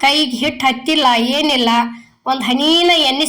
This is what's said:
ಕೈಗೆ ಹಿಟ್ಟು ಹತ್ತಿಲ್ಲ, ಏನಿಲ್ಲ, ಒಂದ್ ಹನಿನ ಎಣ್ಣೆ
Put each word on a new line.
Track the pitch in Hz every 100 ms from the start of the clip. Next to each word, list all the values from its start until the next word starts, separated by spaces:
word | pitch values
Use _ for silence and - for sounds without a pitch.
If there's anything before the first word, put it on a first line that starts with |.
ಕೈಗೆ | 277 302 277 240
ಹಿಟ್ಟು | 294 - 262
ಹತ್ತಿಲ್ಲ, | 247 - 311 262 233 240 285
ಏನಿಲ್ಲ, | 311 262 233 233 233 - - _ 262
ಒಂದ್ | 262 220
ಹನಿನ | 254 302 339 349 330 277
ಎಣ್ಣೆ | 269